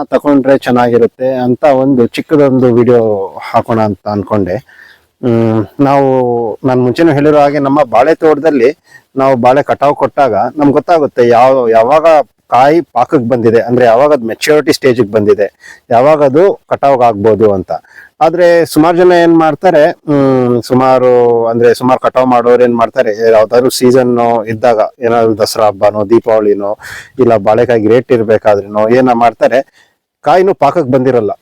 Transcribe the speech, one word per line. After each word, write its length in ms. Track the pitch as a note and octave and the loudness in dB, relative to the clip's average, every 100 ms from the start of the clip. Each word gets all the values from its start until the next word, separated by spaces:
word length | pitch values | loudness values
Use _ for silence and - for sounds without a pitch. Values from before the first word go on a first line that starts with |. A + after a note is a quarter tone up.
ತಗೊಂಡ್ರೆ 540 | C#3+ C3 D3 C#3+ C3 C3+ | -4 -4 0 0 2 0
ಚೆನ್ನಾಗಿರುತ್ತೆ 800 | - B2 B2 A#2 A2+ - C3 C3 | 0 0 0 0 0 -2 -6 -4
ಅಂತ 280 | B2 B2 | -4 -2
ಒಂದು 440 | D#3 C3 C3+ C3 A#2 | 0 0 0 0 -2
ಚಿಕ್ಕದೊಂದು 680 | - - D#3 C#3 B2+ B2+ | -4 -2 0 2 2 0
ವಿಡಿಯೋ 600 | A#2 A#2 A#2+ A2+ G2+ G2 - | 2 2 2 0 -2 -6 -12
ಹಾಕೋಣ 400 | - A#2 A2+ A2+ | -6 -4 -2 -2
ಅಂತ 260 | G#2+ G2 G#2+ | -2 -4 -6
ಅನ್ಕೊಂಡೆ. 500 | G#2 F#2 G#2+ F2+ G2 - _ - _ _ _ | -6 -4 -4 -4 -6 -10 _ -20 _ _ _
ಹ್ಮ್, 420 | B2+ A#2 A2+ A2 G#2 - | -2 0 0 -2 -4 -2
ನಾವು, 300 | C#3 C#3 C3+ C3 B2 A#2+ A#2 - C#3+ | 0 2 0 0 -2 -4 -6 -6 -4
ನಾನ್ 160 | B2+ | -2
ಮುಂಚೆನೂ 300 | B2+ A#2 E3+ | -2 0 0
ಹೇಳಿರೋ 260 | C#3+ D3 D3+ | 0 0 2
ಹಾಗೆ 220 | C#3+ D3 | 0 0
ನಮ್ಮ 240 | C#3 C#3 | -2 -2
ಬಾಳೆ 320 | C3 A2 C#3 E3 | 0 0 0 0
ತೋಟದಲ್ಲಿ 640 | D#3+ D3 D#3+ D3 A#2 - _ - _ C3 | 0 0 0 0 0 -2 _ -20 _ -4
ನಾವು 200 | C3+ C3 | -2 0
ಬಾಳೆ 280 | B2 C#3 | 2 0
ಕಟಾವು 320 | C3+ A#2+ C#3 C#3+ | -2 -2 -2 -2
ಕೊಟ್ಟಾಗ 400 | F3+ - C3+ G2+ | -4 -2 -2 -2
ನಮ್ಗೆ 380 | A#2+ D3+ C#3+ | -4 -2 0
ಗೊತ್ತಾಗುತ್ತೆ 560 | C3+ - E3+ C#3 - A#2+ | 0 0 0 0 0 2
ಯಾವ, 400 | A#2 B2+ C3+ A#2 | 4 2 2 2
ಯಾವಾಗ 360 | A2+ A2+ D#3 D#3+ D#3 B2+ _ _ | 2 2 2 2 2 0 _ _
ಕಾಯಿ 320 | A#2+ C3+ E3+ | 0 2 0
ಪಾಕಕ್ 440 | C#3+ A#2+ B2 D#3 A#2 | -2 -4 -2 -2 -2
ಬಂದಿದೆ, 320 | B2+ A2+ A2+ | -2 0 0
ಅಂದ್ರೆ 240 | G#2+ A#2+ B2 | 0 0 2
ಯಾವಾಗ 280 | A2+ D3 | 2 2
ಅದ್ 100 | D3 | 0
ಮೆಚುರಿಟಿ 500 | A2+ G#2+ - D3+ C#3+ | -2 -6 -2 0 0
ಸ್ಟೇಜಿಗೆ 380 | C#3 C#3 A#2 G#2 | -2 -2 0 -2
ಬಂದಿದೆ, 360 | G#2+ G#2 G2 G2+ - - - - | -2 0 0 -2 -8 -20 -20 -4
ಯಾವಾಗ 320 | A#2 C3+ D#3 | 0 2 2
ಅದು 360 | D3 C3+ G3 - - | 2 2 0 0 -6
ಕಟಾವ್ಗ್ 340 | C3+ C#3 C3+ | -4 0 2
ಆಗ್ಬೋದು 500 | A#2+ G#2 A2 G#2 A2 | 0 0 0 2 0
ಅಂತ. 180 | G2 F2+ D#2+ - - - - | -2 -6 -10 -12 -20 -20 -4
ಆದ್ರೆ 440 | D#3+ E3+ F3 E3+ D#3 | -2 2 2 2 0
ಸುಮಾರು 320 | - D#3+ E3+ | 0 0 2
ಜನ 140 | F3+ | 2
ಏನ್ 260 | F3 E3+ E3 | 4 2 2
ಮಾಡ್ತಾರೆ, 520 | D#3+ D3 F#3 E3 D#3 | 0 0 0 2 0
ಹ್ಮ್, 720 | - - D3 C3+ C3 B2 A#2+ | -2 -4 0 0 0 0 -2
ಸುಮಾರು, 840 | - B2+ C3 C3 B2+ B2 A#2+ A#2 A2+ | -2 0 2 2 2 2 2 0 -2
ಅಂದ್ರೆ 260 | A#2 A#2+ | 0 0
ಸುಮಾರು 260 | A2+ B2 B2+ | 0 -2 -2
ಕಟಾವ್ 280 | A#2+ B2+ B2+ | -2 -2 0
ಮಾಡೋರು 360 | B2 A#2+ A#2+ | 0 2 2
ಏನ್ 120 | B2 A#2 | 2 0
ಮಾಡ್ತಾರೆ, 560 | A2+ C3+ A#2+ G#2 A2+ | -2 -2 -4 -2 2
ಯಾವ್ದಾದ್ರು 380 | A2 G#2+ A#2 B2+ | 2 2 0 0
ಸೀಸನ್ 760 | - B2+ B2+ B2 A#2+ A#2 A#2 G#2+ | 0 0 2 0 0 0 -2 -4
ಇದ್ದಾಗ, 320 | A2 B2 A2 G2+ - | -4 0 0 -2 -4
ಏನಾದ್ರು 380 | A#2+ A#2 A2+ G#2+ | -2 0 0 0
ದಸರಾ 280 | G#2 - G#2+ | -4 -2 -2
ಹಬ್ಬನೋ, 440 | G2 G#2 G#2 G#2 | 0 -2 -2 0
ದೀಪಾವಳಿನೋ, 680 | A2+ A#2+ A2 G#2 G2 G2+ G#2+ - - - - | 0 0 0 0 -2 -4 -10 -14 -20 -12 -2
ಇಲ್ಲ 180 | A#2+ A2 | 0 0
ಬಾಳೆಕಾಯಿಗೆ 500 | G2 A2 A#2+ A#2+ G#2+ | 0 0 0 0 0
ರೇಟ್ 240 | A#2+ - | 0 0
ಇರ್ಬೇಕಾದ್ರೇನೋ 800 | B2 A2 G#2+ A2 G2+ G2 G#2 A2 | -2 0 0 0 -2 -2 -4 0
ಏನ 200 | B2 B2+ | 0 0
ಮಾಡ್ತಾರೆ, 500 | A#2+ A#2 - C#3+ A#2+ C#3 _ _ _ _ _ | 0 0 0 -2 -2 -4 _ _ _ _ _
ಕಾಯಿನೂ 320 | - E3+ F#3+ | -2 0 0
ಪಾಕಕ್ 340 | - C#3 F3 C3+ | 0 -2 0 -2
ಬಂದಿರಲ್ಲ 440 | C3 B2+ B2 G#2 - | -2 0 -2 -2 -8